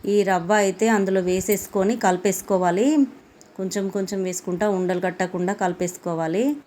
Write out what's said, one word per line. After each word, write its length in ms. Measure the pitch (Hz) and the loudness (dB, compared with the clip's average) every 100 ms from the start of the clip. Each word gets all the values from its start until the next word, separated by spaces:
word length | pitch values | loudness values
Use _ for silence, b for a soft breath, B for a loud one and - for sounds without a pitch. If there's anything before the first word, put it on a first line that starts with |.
| 196 | 2
ఈ 20 | 208 190 | 2 4
రవ్వ 220 | 185 170 214 | 0 2 2
అయితే 220 | 196 185 220 214 | 2 2 2 2
అందులో 240 | 190 190 180 | 2 0 0
వేసేసుకొని 680 | 185 185 196 - 202 190 226 196 | -2 0 -2 -2 0 0 2 0
కలిపేసుకోవాలి. 800 | 180 202 185 - 190 180 175 262 311 269 - - - - - | 2 0 -2 -2 0 2 2 2 4 2 -2 -20 -20 -20 -8
కొంచెం 260 | 190 202 196 202 | -6 -4 -4 -4
కొంచెం 220 | 190 196 185 | -4 -4 -4
వేసుకుంటా, 380 | 180 - 180 208 185 | -6 -6 -2 0 0
ఉండలు 240 | 180 180 180 | 0 0 -2
కట్టకుండా 460 | 175 180 185 180 202 | -2 -4 -2 -4 -2
కలిపేసుకోవాలి. 800 | 185 175 180 175 175 160 160 180 262 294 | -2 -2 -6 -6 -6 -4 -2 0 -2 -2